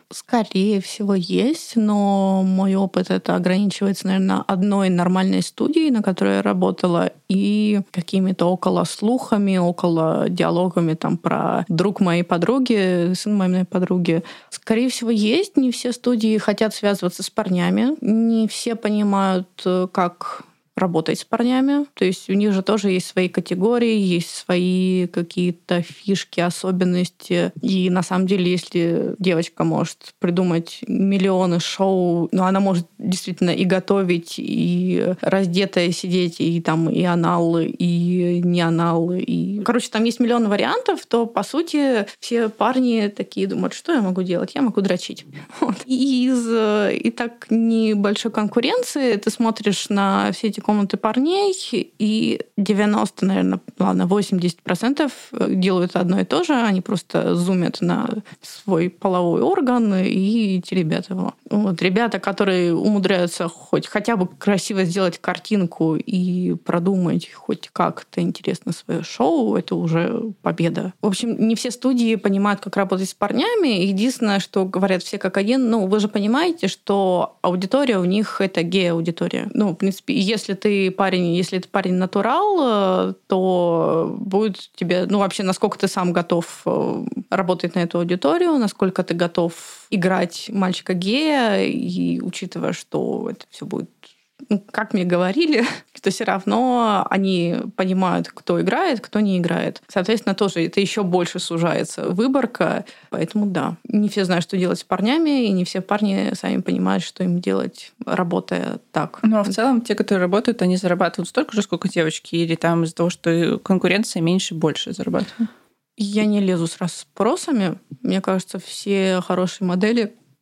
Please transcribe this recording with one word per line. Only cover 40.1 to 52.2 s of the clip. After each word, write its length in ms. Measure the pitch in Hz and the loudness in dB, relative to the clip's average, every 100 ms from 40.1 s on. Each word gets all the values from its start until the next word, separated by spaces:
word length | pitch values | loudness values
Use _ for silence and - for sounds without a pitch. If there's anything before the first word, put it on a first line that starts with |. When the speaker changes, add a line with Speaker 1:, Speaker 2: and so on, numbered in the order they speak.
| 233 | 2
Speaker 1:
миллион 280 | 233 240 214 | 2 2 2
вариантов, 580 | 202 233 453 494 339 - | 0 0 0 -2 -2 0
то, 180 | 233 233 | 0 0
по 160 | 233 | -2
сути, 640 | 190 277 339 302 277 233 202 - | -2 -2 0 0 2 2 -2 -8
все 280 | - 233 220 | -4 -2 -2
парни 600 | - 214 262 247 226 208 | 0 0 2 2 2 0
такие 320 | 208 - 196 190 | -4 -8 -4 -2
думают, 260 | 185 185 | -2 -4
что 220 | - - | -4 -2
я 80 | 302 | 0
могу 200 | 190 185 | 0 0
делать? 300 | 185 170 180 | -2 -2 -2
Я 80 | 277 | -2
могу 180 | 247 202 | 0 2
дрочить. 420 | 190 180 - - - | 0 0 -4 -14 -16
<laughs> 40 | 143 - - | -18 -16 -4
Вот. 160 | 240 196 254 | -2 -2 -2
И 400 | 254 277 254 254 | 0 2 2 2
из, 200 | 247 233 | 2 0
э, 460 | 226 214 208 202 - | 0 2 2 0 0
и 140 | 233 | -2
так 360 | 233 233 233 - | -2 -6 -6 -2
небольшой 800 | 226 226 226 220 208 202 208 233 | 2 2 2 2 2 2 0 -2
конкуренции 840 | 220 208 233 262 494 466 302 254 208 | -2 0 2 2 0 -2 0 0 0
ты 140 | 220 | 0
смотришь 580 | - 226 220 208 185 - | 0 0 0 0 -2 0
на 420 | 202 196 196 208 | 0 2 2 2
все 160 | 185 220 | 0 -4
эти 120 | - - | -2 0
комнаты 300 | 214 202 208 | 2 2 0
парней, 580 | 220 233 294 381 403 370 - 226 - - | 0 0 2 2 0 -2 -4 -4 -4 -2
и 420 | 214 220 | 0 2